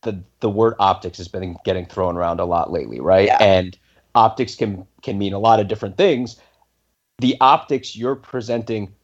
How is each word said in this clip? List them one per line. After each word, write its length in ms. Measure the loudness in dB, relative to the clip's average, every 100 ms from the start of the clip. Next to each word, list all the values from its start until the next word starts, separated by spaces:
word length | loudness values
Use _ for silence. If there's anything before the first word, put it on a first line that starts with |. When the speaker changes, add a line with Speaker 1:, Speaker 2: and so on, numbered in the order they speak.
Speaker 1:
the, 180 | -8 -10 -14 _
the 100 | -4
word 260 | 2 0 2
optics 380 | 0 2 -4 -12
has 100 | -12
been 300 | -10 -10 -8 -4
getting 200 | -4 -4
thrown 280 | -4 -4 -2
around 240 | -4 -2
a 60 | -2
lot 260 | -2 -2
lately, 280 | -6 -6 -6
right? 240 | 2 4 4
Speaker 2:
Yeah. 120 | 4
Speaker 1:
And 340 | 4 4 0 -10 _ _ _
optics 400 | 2 2 2 -8 -4
can, 300 | -6 -6 -14 _
can 160 | -8 -4
mean 160 | -4
a 60 | 0
lot 200 | 4 4
of 80 | 2
different 300 | -4 -8 0
things. 400 | 0 0 -4 -12 _ _ _ _ _ _ _ _
The 180 | -2 4
optics 540 | 4 4 2 -6 -6 -8
you're 200 | -6 -6
presenting 760 | -8 -10 -6 -6 -4 -8 -8 _